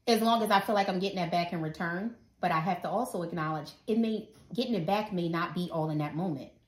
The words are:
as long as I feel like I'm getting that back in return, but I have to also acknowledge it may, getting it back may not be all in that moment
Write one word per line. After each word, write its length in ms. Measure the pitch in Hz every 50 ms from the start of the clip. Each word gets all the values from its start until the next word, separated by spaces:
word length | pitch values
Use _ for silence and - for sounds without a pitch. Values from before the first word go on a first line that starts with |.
| _ -
as 120 | 233 220
long 220 | 220 226 233 226 220
as 80 | 208
I 80 | 208 196
feel 160 | 202 - 214
like 140 | 202 196 196
I'm 100 | 185 180
getting 160 | 190 196 -
that 160 | 190 170 165
back 220 | 175 170 170 - 185
in 80 | 170
return, 540 | 160 156 156 - 185 170 170 180 202 233 - - - _ _ _
but 100 | - 175
I 80 | 170 160
have 220 | 160 196 180 -
to 80 | - 160
also 320 | 170 214 254 254 - 185
acknowledge 500 | 170 165 - 170 156 151 156 151 147 - - - _ -
it 100 | 220 233
may, 300 | 226 220 220 202 - - - - - - -
getting 200 | 233 254 - 233
it 120 | 190 160
back 280 | 175 196 214 214 - 190
may 160 | 175 170 165
not 260 | 165 165 175 - -
be 140 | 180 175 165
all 180 | - 165 160 160
in 100 | 151 151
that 180 | 147 147 - 156
moment 320 | 185 180 147 127 - - - _ _